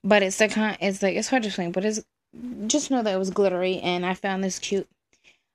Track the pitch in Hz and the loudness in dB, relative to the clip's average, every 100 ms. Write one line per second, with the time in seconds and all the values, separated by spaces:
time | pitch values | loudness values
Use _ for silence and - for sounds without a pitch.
0 | 190 208 190 - 214 214 214 - 202 196 | 6 4 4 2 2 2 0 0 -2 0
1 | 196 180 220 262 214 185 170 185 208 214 | 0 0 0 0 0 -4 -4 -2 -2 -4
2 | - _ _ - 247 214 214 294 285 262 | -10 _ _ -14 -12 -8 -2 -2 0 0
3 | 214 185 190 185 196 180 185 185 175 180 | 2 0 0 2 2 2 0 0 -2 -2
4 | 180 185 202 190 190 - - 196 - _ | -2 -2 -4 -2 -2 -4 -4 -4 -4 _
5 | _ _ _ _ _ | _ _ _ _ _